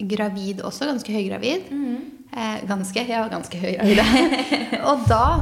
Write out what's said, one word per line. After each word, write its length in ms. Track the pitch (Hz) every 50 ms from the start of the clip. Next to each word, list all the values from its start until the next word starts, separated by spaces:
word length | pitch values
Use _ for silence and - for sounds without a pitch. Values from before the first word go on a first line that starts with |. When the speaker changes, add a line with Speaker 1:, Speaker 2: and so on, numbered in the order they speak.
Speaker 1:
gravid 600 | 208 190 214 208 214 208 190 196 190 196 202 190 -
også, 280 | - - - 269 294
ganske 220 | 285 233 - - 208
høygravid. 560 | 220 196 190 196 190 202 240 311 381 370 -
Speaker 2:
Mhm. 440 | 277 285 285 247 240 254 320 - - - - - -
Speaker 1:
Eh, 280 | 247 226 220 214 214 -
ganske. 340 | 190 202 196 185 190 190 220 240
Jeg 140 | 240 226 226
var 100 | 220 226
ganske 260 | 190 170 170 - -
høy 200 | 175 190 185 185
gravid. 1040 | - - 202 208 214 220 220 240 262 330 320 277 240 262 - 294 285 233 - - -
<laughs> 100 | - -
Og 160 | 294 262 226
da 160 | 220 233 220 240 285 339 330